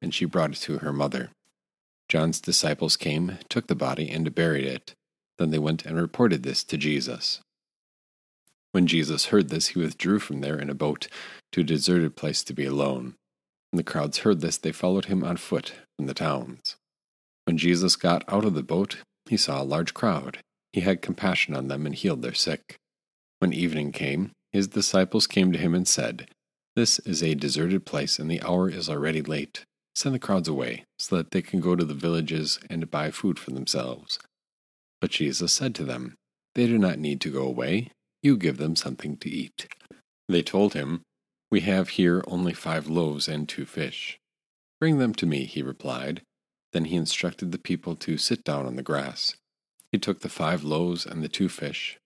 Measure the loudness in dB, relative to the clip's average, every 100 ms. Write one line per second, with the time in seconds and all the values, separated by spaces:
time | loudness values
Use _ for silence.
0 | -6 -2 0 2 0 -2 -6 -4 -4 -2
1 | -2 -4 -8 _ _ _ _ _ _ _
2 | -2 2 2 0 0 2 2 0 0 0
3 | 0 0 -2 -4 -6 -4 -2 -2 -2 -2
4 | -4 -2 -2 2 2 2 -2 -6 -10 -20
5 | _ _ _ -2 2 2 2 0 -2 -2
6 | 0 4 4 4 0 -4 -4 -2 0 0
7 | -2 -4 -4 -6 -10 _ _ _ _ _
8 | _ _ _ _ _ _ _ 4 4 4
9 | 0 0 4 4 4 0 0 0 -2 -2
10 | 0 0 0 -4 -4 -4 -4 -2 -2 -2
11 | -8 -12 -16 -18 _ 0 2 2 4 4
12 | 4 0 -4 -4 -4 -4 -2 0 0 -2
13 | -6 -14 _ _ _ _ _ -2 -2 -2
14 | -2 2 2 4 2 -2 -4 -2 2 2
15 | 2 0 0 -4 -2 -4 -4 -12 -14 -8
16 | -6 -2 -2 -2 -6 -10 -10 -10 _ _
17 | _ _ _ _ -2 2 4 4 4 2
18 | 2 2 2 0 2 0 0 0 0 -4
19 | -16 _ -2 0 2 -2 0 0 0 0
20 | 0 0 -2 -10 -16 _ _ 0 2 2
21 | 0 -2 0 2 0 -2 -4 -4 -4 -2
22 | 0 0 -2 -2 -2 -2 -8 -20 _ _
23 | _ _ _ _ 0 2 0 0 -2 -2
24 | -2 -2 -4 -8 _ 0 0 0 2 4
25 | 4 2 2 4 4 4 2 2 2 2
26 | 0 -6 -12 _ _ _ _ 0 2 2
27 | 0 0 2 2 0 0 2 2 0 -4
28 | -2 -2 -2 -2 2 2 2 0 -4 -2
29 | -2 -2 -2 -4 -6 -12 -18 _ _ -4
30 | -2 -2 2 2 2 -2 -2 -6 -12 -12
31 | -2 0 0 -2 0 0 2 2 2 -2
32 | 0 0 0 -2 -2 -4 -4 -8 -4 -2
33 | -4 -2 -2 -2 -4 -6 -2 -2 -4 -8
34 | -8 -8 -10 _ _ _ _ _ _ _
35 | -2 0 -2 0 0 0 0 -4 -6 -6
36 | -10 -14 _ _ _ 2 4 6 4 2
37 | -2 -2 -4 -2 -2 -2 0 0 -2 -10
38 | _ _ 4 4 2 0 0 -2 -2 -6
39 | -8 -8 -6 -6 -8 -12 -16 -18 -20 -20
40 | _ _ 0 2 2 4 4 2 -4 -4
41 | -8 _ _ _ _ 2 4 2 2 4
42 | 6 4 2 -2 -2 -2 -4 -4 0 0
43 | 0 0 -4 -4 -6 -8 -8 -6 -6 -6
44 | -12 -12 _ _ _ _ _ _ 2 4
45 | 4 2 0 0 -2 -6 -6 -6 -6 -6
46 | -6 -8 -10 _ _ _ _ -2 0 0
47 | 0 -2 -2 -4 -6 -6 -4 -4 -4 -6
48 | -4 -2 0 -2 -2 -4 -4 -6 -4 -2
49 | -4 -4 -6 -6 _ _ _ _ _ -2
50 | 0 -4 -6 -2 0 0 0 0 0 -2
51 | -4 -6 -4 0 -2 -2 -8 -6 -8 -10